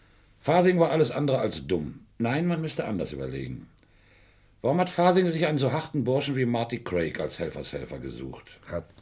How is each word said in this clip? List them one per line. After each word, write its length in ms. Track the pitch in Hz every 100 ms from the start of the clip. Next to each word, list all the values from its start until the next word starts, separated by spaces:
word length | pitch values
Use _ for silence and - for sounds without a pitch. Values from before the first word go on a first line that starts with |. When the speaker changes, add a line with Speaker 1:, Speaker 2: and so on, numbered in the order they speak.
| - - _ _
Speaker 1:
Farthing 380 | - 170 180 180
war 120 | 165
alles 200 | 160 151
andere 280 | 139 143 127
als 280 | 110 - -
dumm. 380 | 87 76 - - _
Nein, 300 | 117 139 175
man 140 | 160
müsste 240 | 156 - -
anders 280 | 98 67
überlegen. 540 | 67 65 67 64 62 - - _ _ _ - - _ _ _
Warum 160 | 117 170
hat 100 | 180
Farthing 400 | - 175 180 180
sich 180 | 160 160
einen 100 | 151
so 140 | 131
harten 320 | 156 - 151
Burschen 320 | 117 131 139 131
wie 100 | 120
Marty 340 | 120 117 123
Craig 380 | - 87 80 82
als 180 | 78 -
Helfershelfer 600 | 85 73 71 69 67 67
gesucht? 600 | 65 58 65 - - - -
Speaker 2:
Hat 160 | 85 - -